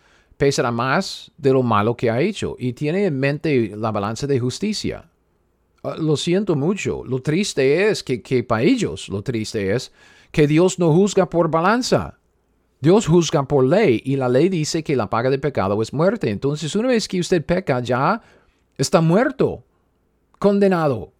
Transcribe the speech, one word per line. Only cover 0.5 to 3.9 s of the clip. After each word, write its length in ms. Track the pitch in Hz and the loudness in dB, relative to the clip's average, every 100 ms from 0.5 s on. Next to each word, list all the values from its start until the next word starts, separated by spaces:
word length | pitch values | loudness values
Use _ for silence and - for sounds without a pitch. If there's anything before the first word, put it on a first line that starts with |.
| 139 127 | 2 0
más 600 | 117 123 151 190 - - - | -2 0 -2 -2 -10 -18 -2
de 160 | 139 | 2
lo 120 | 131 | 2
malo 340 | 123 107 104 117 | 4 2 2 0
que 140 | 117 | 0
ha 100 | 113 | 0
hecho 340 | 180 208 90 - | -2 -2 -6 -6
y 140 | 123 | -8
tiene 340 | 120 147 180 202 | -4 -4 0 -2
en 120 | 135 | 0
mente 560 | 139 147 170 135 110 104 | -2 -2 0 0 0 -2
la 140 | |
balanza 380 | 113 | -4